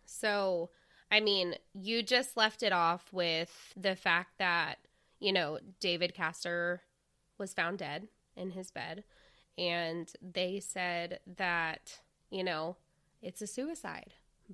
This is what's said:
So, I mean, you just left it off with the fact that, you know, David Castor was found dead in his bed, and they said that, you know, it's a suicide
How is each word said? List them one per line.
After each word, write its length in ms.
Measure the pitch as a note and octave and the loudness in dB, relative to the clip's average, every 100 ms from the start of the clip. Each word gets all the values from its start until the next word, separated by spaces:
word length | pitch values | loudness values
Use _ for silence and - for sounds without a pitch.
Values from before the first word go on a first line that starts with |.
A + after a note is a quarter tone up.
| - | -16
So, 640 | - G#3+ G#3 G3 F3 F3 _ _ _ - | -4 0 2 2 0 -2 _ _ _ 4
I 80 | G#3+ | 4
mean, 340 | G#3+ G3 F3 - _ | 6 4 2 -2 _
you 280 | G3 F#3+ A#3 | -10 -2 0
just 340 | G#3 B3 C4 A#3 | 4 2 2 2
left 280 | A3 - | 2 4
it 80 | G#3+ | 2
off 400 | F3+ E3 F3+ - | 4 4 2 -2
with 600 | F#3 E3+ D#3+ E3+ - - - | -2 2 2 -2 -6 -18 -4
the 180 | F#3+ | -2
fact 440 | F#3 F#3+ E3+ F3+ - | 0 4 4 2 0
that, 400 | F#3 E3+ D#3 - _ _ _ - | 2 2 0 -4 _ _ _ -4
you 120 | G3+ | 2
know, 280 | F#3+ D3+ D#3 G3+ F#3 | 2 2 -2 -10 -4
David 340 | F#3 F3 F3 | -2 0 0
Castor 680 | F#3 D#3+ E3 F3 F3 F3 F3+ - _ _ _ _ - | 0 -4 -2 -2 0 0 -2 -8 _ _ _ _ -10
was 140 | F#3+ | -6
found 240 | - E3+ G3 | -2 -2 -2
dead 300 | D3 D3+ G#3+ _ _ - | -4 -6 -10 _ _ -10
in 140 | F#3 | -8
his 220 | F#3 F#3 | -8 -10
bed, 320 | - E3 F3 - _ - _ _ - | -10 -10 -10 -14 _ -20 _ _ -4
and 540 | F3 E3+ E3 E3+ E3 - | 0 0 0 -4 -6 -12
they 380 | F#3 F3+ F3+ G3 | -8 -2 -2 -2
said 600 | - F#3+ F3+ F3 E3+ F#3 - F3+ | -6 -4 -2 -2 -4 -8 -12 -2
that, 640 | F3 F3 D#3+ - - - - _ _ | 0 2 0 -4 -10 -20 -20 _ _
you 120 | F#3+ | -4
know, 340 | F#3 D#3+ D#3+ F#3 _ _ _ _ | 0 0 -2 -6 _ _ _ _
it's 200 | G3+ - | -12 -8
a 40 | G#3 | -8
suicide 680 | - C#4+ E4 F#3 - - - _ _ - | -6 -6 -6 -8 -10 -12 -20 _ _ -18